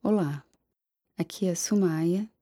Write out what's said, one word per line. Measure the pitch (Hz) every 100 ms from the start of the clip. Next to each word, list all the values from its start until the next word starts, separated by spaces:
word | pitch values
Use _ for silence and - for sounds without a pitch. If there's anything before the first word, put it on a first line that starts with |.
| -
Olá, | 208 156 143 _ _ _ _ _ _ _ -
aqui | 170 - 190
é | 170
Sumaya | - 208 185 160 165 185 214 _